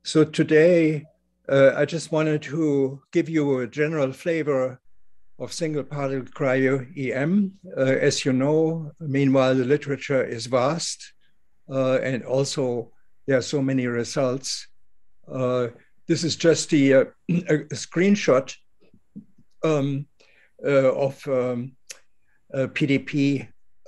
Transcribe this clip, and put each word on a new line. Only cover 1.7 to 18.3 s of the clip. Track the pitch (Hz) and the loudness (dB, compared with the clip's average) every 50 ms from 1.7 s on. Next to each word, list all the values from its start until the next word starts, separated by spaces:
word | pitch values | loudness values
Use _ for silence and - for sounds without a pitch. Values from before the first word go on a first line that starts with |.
| 123 | 6
I | 139 147 | 4 -2
just | - 165 156 - - | -2 -2 -8 -6 -2
wanted | 165 156 156 156 151 151 156 | -2 0 2 0 0 -2 -4
to | 131 143 165 160 151 143 139 135 131 139 139 _ _ | -6 -4 -2 0 2 2 2 0 -2 -4 -10 _ _
give | - 170 160 | -2 -2 -2
you | 156 165 156 147 143 135 127 | 0 0 0 0 2 0 -2
a | 123 | -4
general | 107 - 147 147 156 165 156 175 170 - | -6 -4 -4 -2 -2 0 -2 -2 -2 -4
flavor | - - 180 165 160 147 147 139 131 127 131 127 - _ - - - - - - - - - - - | -6 -4 -2 -2 -2 -2 0 0 0 -2 -2 -6 -10 _ -20 -20 -20 -20 -20 -20 -20 -20 -20 -14 -14
of | 127 - | -12 -12
single | - - 170 156 151 143 - | -8 -6 -6 -4 -4 -6 -8
particle | - 151 143 139 135 135 131 123 - | -8 -8 -6 -6 -4 -4 -6 -8 -10
cryo | - - 147 131 127 135 131 131 139 135 123 127 - | -6 -2 0 0 2 2 2 2 2 0 -4 -8 -10
E | 143 131 120 | -8 -6 -4
M. | 110 127 143 160 190 208 196 190 - - - 185 - | -4 -2 -2 0 2 0 0 -2 -6 -12 -18 -10 -4
Uh, | 135 131 | -2 0
as | 131 135 135 147 143 135 - - | 0 2 2 2 0 0 0 -2
you | 139 | 0
know, | 131 127 135 147 156 160 160 160 165 165 156 147 - - | 0 0 0 0 2 2 0 0 -2 -4 -8 -12 -14 -12
meanwhile, | 165 143 131 139 143 135 131 135 131 131 131 | -8 -4 0 2 2 4 4 4 4 4 2
the | 131 123 | 2 2
literature | 120 147 151 - 143 135 127 - - 139 127 110 | 2 0 0 0 -6 -8 -8 -4 -2 -2 -2 -2
is | - 120 113 113 | -4 -6 -10 -6
vast, | 120 131 123 123 139 165 170 - - - - - - - _ _ _ _ _ _ _ _ _ _ | -2 0 0 0 0 -2 -4 -6 -8 -10 -12 -16 -20 -20 _ _ _ _ _ _ _ _ _ _
uh, | - 135 135 131 131 131 127 - | -6 -4 -2 0 0 0 0 0
and | 127 131 113 - | -2 -4 -4 -4
also | - 127 135 139 - - 147 131 123 120 117 113 - - - - - - - - | -2 -2 -2 -2 -2 -2 -4 -2 -2 -4 -4 -8 -10 -18 -20 -20 -20 -20 -12 -2
there | 139 135 127 | -2 0 0
are | |
so | 117 - 156 139 135 | 0 -2 -2 -2 0
many | 135 135 131 123 | 0 0 0 -2
results. | 123 120 120 117 - - 143 135 127 127 135 - - - - - - - - - - - - - - - - - | -2 -2 -4 -4 -4 -2 -2 -2 -2 -2 -6 -8 -10 -10 -10 -12 -18 -20 -20 -20 -20 -20 -20 -20 -20 -20 -20 -16
Uh, | - 139 127 127 123 127 127 123 117 - - - _ _ - - | -10 -6 -4 -2 -2 0 -2 -2 -4 -8 -14 -20 _ _ -16 -4
this | - 170 147 170 | -2 -2 -2 0
is | 147 - | -4 -4
just | - - 165 151 - - - | 2 4 4 4 4 0 2
the, | 165 143 135 135 135 | 2 4 4 6 6
uh, | 131 123 - - | 4 4 2 -4
<clears throat> | _ _ - 165 175 - - | _ _ -2 -2 -2 0 0
a, | 156 | -2
a | 143 - - 143 | -2 -2 -6 -10
screenshot, | - - - - 165 185 202 202 202 - - | -12 -10 -6 -2 0 2 4 2 4 4 4